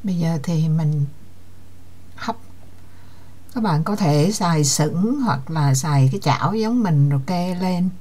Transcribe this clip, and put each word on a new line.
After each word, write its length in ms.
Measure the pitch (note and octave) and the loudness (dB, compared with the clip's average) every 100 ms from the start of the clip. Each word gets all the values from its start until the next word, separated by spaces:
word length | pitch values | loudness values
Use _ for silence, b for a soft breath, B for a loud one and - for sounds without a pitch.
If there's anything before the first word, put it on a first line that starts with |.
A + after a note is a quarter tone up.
| G3 | -2
Bây 120 | F3 | 0
giờ 200 | E3 E3 | 0 0
thì 260 | C#3 E3 D#3+ | 0 0 2
mình 380 | D#3 D3+ D3+ C#3+ - - - - - - - - - - - | 2 2 2 -2 -4 -14 -14 -14 -14 -14 -14 -14 -14 -14 -10
hấp. 200 | - - - - - - B B B B B B - | -8 -8 -12 -14 -14 -14 B B B B B B -8
Các 80 | B3+ | -2
bạn 220 | G#3+ D3+ | 2 2
có 120 | E3 G#3 | 2 2
thể 360 | F3 D3 E3 | 4 4 4
xài 320 | G#3+ F3+ D#3+ | 2 2 2
sửng 560 | C#3 - D3+ E3 G#3+ C#4+ | 2 2 0 2 0 2
hoặc 300 | A#3 C#3+ - | 0 0 -2
là 240 | D#3+ C#3 | 0 2
xài 340 | C3+ D#3+ C#3 C3 | 2 2 4 4
cái 80 | G3+ | 4
chảo 340 | D3 - C#3+ | 0 0 0
giống 280 | A3 A3 B3 | 0 2 2
mình 260 | G3+ D3 C#3+ | 4 4 4
rồi 120 | C#3 C3+ | 2 0
kê 280 | F3 F3+ | -2 -2
lên. 340 | F3+ F#3 F3+ F3+ - | 0 0 2 0 -4